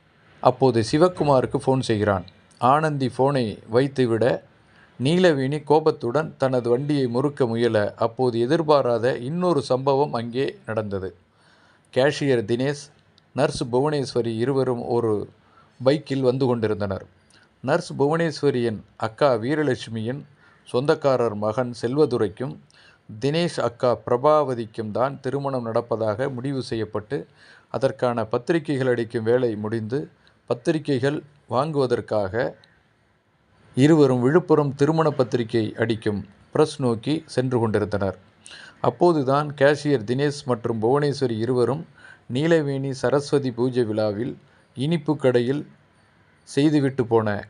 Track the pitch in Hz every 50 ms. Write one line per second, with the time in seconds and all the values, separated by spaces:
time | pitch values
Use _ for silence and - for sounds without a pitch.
0 | _ _ _ _ _ _ - - - 135 127 - 135 131 113 113 107 - - 151
1 | 170 180 180 - 156 147 139 127 123 120 - 139 - - 131 131 123 - 113 104
2 | 104 104 98 92 87 - _ _ _ _ _ - 117 123 139 151 160 156 151 139
3 | - - - - 131 139 143 135 120 104 92 - - - 110 123 139 143 139 139
4 | 127 117 113 107 110 127 160 - - - _ _ _ _ _ - - _ _ -
5 | 120 139 165 180 185 175 156 135 131 135 147 151 147 - 147 160 156 160 143 -
6 | - 120 120 147 160 156 143 - 139 131 131 127 113 120 120 123 143 143 151 143
7 | 131 120 117 123 131 147 143 - 139 117 113 117 120 117 113 107 104 98 - -
8 | 117 113 113 - 131 127 113 117 120 120 156 165 165 151 151 143 127 123 120 113
9 | 107 127 139 - 170 131 160 175 180 180 170 143 - - 131 127 135 143 139 135
10 | 147 147 151 117 117 117 117 127 139 - - - - - 110 110 107 104 98 98
11 | 92 92 - _ _ _ _ _ _ _ _ _ _ _ _ _ _ _ - 123
12 | 127 147 143 - 151 139 131 120 107 101 117 117 131 143 147 147 - - _ _
13 | _ _ _ _ _ _ - 131 139 - - - 151 120 117 127 139 151 151 147
14 | 131 - - 123 113 117 113 110 117 127 139 135 131 127 123 120 - - 123 120
15 | 117 113 107 101 95 - - _ _ _ _ _ _ _ _ - 123 131 147 156
16 | - - 135 139 131 123 123 135 139 120 123 120 110 107 107 98 104 98 95 -
17 | - - _ _ _ _ _ _ _ _ _ _ - 123 151 175 - - 160 135
18 | 139 143 160 165 170 165 143 - - 143 127 127 117 117 110 98 - _ _ -
19 | 113 110 - - 151 143 123 107 110 127 156 151 151 139 123 113 - 117 113 113
20 | 110 113 131 147 147 - _ _ _ _ _ _ _ - - 123 135 147 - 156
21 | - 139 131 120 120 113 104 104 104 107 107 131 127 123 120 - - 120 131 147
22 | 156 127 123 117 110 98 92 - 123 143 151 - - _ _ - - - _ _
23 | _ - 107 110 117 139 151 165 175 165 - - 120 117 - - - 123 117 110
24 | - - 123 123 131 151 151 151 147 131 127 117 117 107 - - 110 107 101 107
25 | 123 139 143 127 - 131 127 143 139 139 135 127 120 113 110 117 117 - 120 107
26 | 110 107 104 107 131 143 135 120 120 143 143 131 120 - 120 113 107 - - 107
27 | 101 - - 156 - _ _ _ - - - - _ _ - 117 131 131 117 -
28 | 127 123 117 120 110 117 120 123 123 - 175 170 143 143 147 127 135 127 123 117
29 | 120 113 - 117 110 110 120 127 127 120 107 107 107 110 113 113 110 104 123 143
30 | 160 170 _ _ _ _ _ _ _ - 120 123 - 170 160 160 143 147 143 123
31 | 127 139 151 151 - - _ _ _ - 113 123 143 160 156 143 131 120 120 113
32 | 104 - 107 107 101 92 90 113 135 - 269 - _ _ _ _ _ _ _ _
33 | _ _ _ _ _ _ _ _ _ _ _ _ _ _ - 127 131 147 165 156
34 | 147 131 131 123 120 131 151 180 180 - 156 151 147 143 123 - 139 147 160 160
35 | 160 151 135 131 127 110 123 120 117 110 - 117 110 107 - - 117 113 117 107
36 | - 107 101 98 98 - - _ _ _ - 143 151 147 147 - 135 123 117 104
37 | - 135 151 160 - - - - 127 131 127 117 117 110 104 104 104 98 104 98
38 | 101 95 92 - _ _ _ _ - - - - - - - _ - - - -
39 | 180 175 170 151 135 123 135 143 147 147 143 - 135 143 151 143 147 147 143 123
40 | 104 104 120 135 143 147 143 143 - 131 123 110 113 117 117 113 107 117 135 143
41 | 147 147 135 - 135 123 113 107 113 120 131 123 120 113 131 156 - - _ -
42 | - - - _ _ - 117 127 151 165 170 160 147 139 139 135 135 139 131 131
43 | - 123 123 147 143 - - 143 127 131 117 120 120 131 120 123 120 107 107 107
44 | 107 107 101 101 120 143 - - _ _ _ _ _ _ - - 127 151 170 165
45 | 143 - 151 147 - 131 120 123 120 117 139 147 - - - _ _ _ _ _
46 | _ _ _ _ _ _ _ _ _ - - 139 143 160 147 151 135 135 135 -
47 | 120 107 113 113 110 107 104 101 107